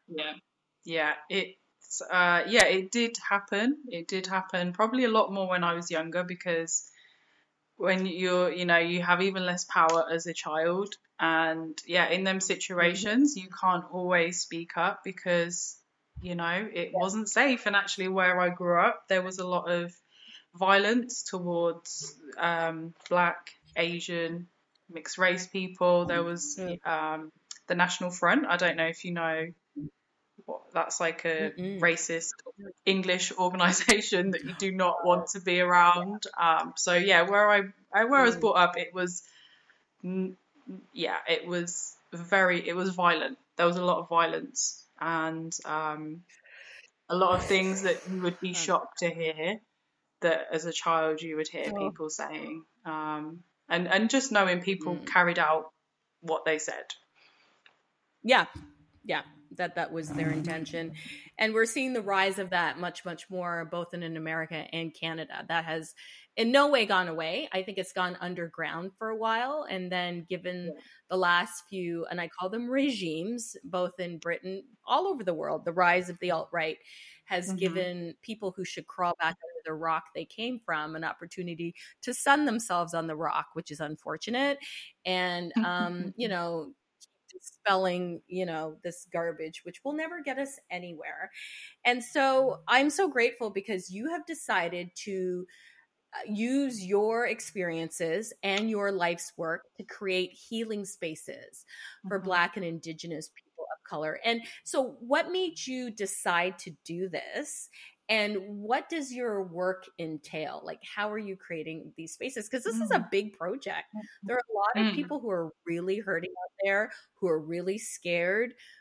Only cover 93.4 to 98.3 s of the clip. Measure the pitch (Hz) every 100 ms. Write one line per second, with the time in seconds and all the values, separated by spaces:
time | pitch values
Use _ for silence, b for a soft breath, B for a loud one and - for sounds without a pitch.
93.4 | 220 202 196 190 180 190 285 349 339 330
94.4 | - 202 170 175 180 - 208 190 185 180
95.4 | 180 b b b b _ _ - - 208
96.4 | 233 277 277 226 185 202 214 226 240 226
97.4 | - 196 175 165 165 - 165 175 226